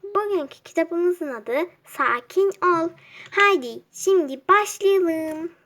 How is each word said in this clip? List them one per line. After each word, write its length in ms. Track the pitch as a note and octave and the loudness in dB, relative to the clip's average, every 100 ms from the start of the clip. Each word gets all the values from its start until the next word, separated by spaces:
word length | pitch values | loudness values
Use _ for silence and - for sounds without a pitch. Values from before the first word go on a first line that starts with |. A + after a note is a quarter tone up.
Bugünkü 600 | G4+ G4+ G#4 G4 C#4 - | -4 -4 -2 -4 -4 -12
kitabımızın 640 | - - D#4+ E4+ F4 F4 D4+ | -8 -4 -2 0 0 -2 -6
adı 280 | A#3+ A3 B3 F4 _ | -8 -4 -4 -4 _
Sakin 640 | - - B3+ E4+ - - G4 | -20 -4 -2 -2 -2 0 0
Ol. 400 | - F4+ E4+ E4 E4+ - - - | 0 0 2 0 -6 -20 -20 -8
Haydi 520 | - G4+ F#4+ B3 A3+ _ | 2 4 2 0 -12 _
şimdi 480 | - - F#4+ D4 C4+ - | -6 2 2 2 -6 2
başlayalım. 1040 | G4+ G4+ - G4 G4 E4+ D#4+ D#4+ D#4 E4 - | 2 2 0 2 2 2 0 -4 -6 -10 -12